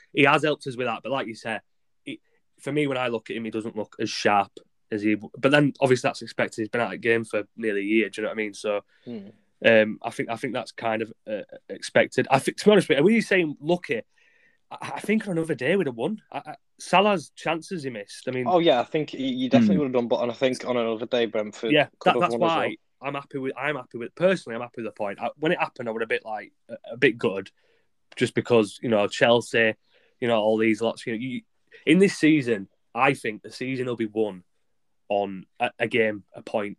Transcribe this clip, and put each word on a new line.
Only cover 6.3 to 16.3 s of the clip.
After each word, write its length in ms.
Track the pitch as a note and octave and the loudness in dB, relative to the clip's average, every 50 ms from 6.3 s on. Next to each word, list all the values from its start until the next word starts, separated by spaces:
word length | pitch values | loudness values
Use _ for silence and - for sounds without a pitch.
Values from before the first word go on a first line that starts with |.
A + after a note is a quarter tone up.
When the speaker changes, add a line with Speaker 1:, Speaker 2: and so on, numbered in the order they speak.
| - - A#2 - - - | -4 -4 -4 -4 -4 -6
Speaker 1:
He's 60 | A2 G#2 | -6 -4
been 120 | - A#2+ | -2 -2
out 60 | A#2 | -2
of 40 | F#2+ | -2
the 60 | F#2+ - | -4 -2
game 260 | - A#2+ A2+ A#2 A2+ | 0 2 2 2 0
for 200 | - - G#2+ G2+ - _ | -2 -4 -6 -6 -6 _
nearly 240 | - A2+ A2 G2+ G2+ | -6 -4 -2 -2 -2
a 40 | G2 | 0
year. 240 | G2+ A2 A2 G#2 G2 | 2 2 2 2 0
Do 120 | - A2 | -2 -6
you 20 | G#2+ | -6
know 60 | F#2+ | -6
what 40 | G2 | -4
I 80 | A2 | -4
mean? 120 | G#2+ G#2 G2+ | -6 -6 -8
So, 260 | - - G#2+ G2+ G2+ - _ _ _ - | -6 -4 -4 -4 -4 -6 _ _ _ -16
Speaker 2:
Hmm. 240 | B2 A#2+ G#2+ G2 G2 - _ _ _ _ - - | -14 -14 -14 -14 -16 -20 _ _ _ _ 0 4
Speaker 1:
um, 340 | A#2 A2+ A2 G#2+ G#2+ G#2+ - | 6 6 6 4 2 0 -8
I 80 | - A#2 | -10 -10
think, 200 | - - B2+ A#2 | -8 -8 -6 -6
I 60 | A#2 | -6
think 180 | A2+ - B2+ G#2+ | -6 -6 -6 -6
that's 180 | B2 G2 - | -8 -10 -10
kind 300 | - - A#2+ A2+ A2 A2 | -10 -6 -4 -2 -2 -2
of, 100 | A2+ G#2+ - _ _ | -4 -8 -10 _ _
uh, 160 | - G#2+ G2 - - - - _ - | -10 -10 -10 -10 -12 -18 -18 _ -16
expected. 580 | G2 - - - - A#2+ - - - C3 - - | -14 -14 -8 0 2 2 2 2 0 -2 0 2
I 80 | C3+ C3+ | 2 0
think, 180 | - - - - | 0 -2 -6 0
to 60 | - | 4
be 60 | G3+ | 6
honest 180 | G#3+ F#3+ D#3 - | 6 6 6 4
with 100 | C#3+ C3+ | 2 4
you, 60 | D3 | 4
when 100 | G3+ A3+ | 4 4
you 60 | A3+ | 4
saying 340 | F#3 - G3+ F#3 E3+ D3+ C#3 - | 2 2 2 2 0 0 -4 -4
lucky, 420 | C#3+ D#3 F3 F3 - - C3 A2 - _ _ _ _ _ _ _ _ _ _ _ _ - | -2 -2 -2 -2 -2 -4 -6 -6 -8 _ _ _ _ _ _ _ _ _ _ _ _ -18
I, 60 | - - D#3+ C#3+ C#3 | -16 -14 -12 -10 -10
I 40 | C3 | -6
think 260 | - - G#3+ A3 G#3+ | -2 0 0 0 0
on 60 | G3+ E3+ | -2 -4
another 180 | E3 D#3 D#3 D3 | -2 -2 -2 -2
day 220 | A#2 B2 C#3 F#3 | -2 0 2 2
we'd 100 | G3 - C#3 | 2 0 -2
have 80 | B2 | -2
won. 260 | B2+ C#3+ E3+ A3 - - - | -4 -4 -4 -4 -6 -10 -14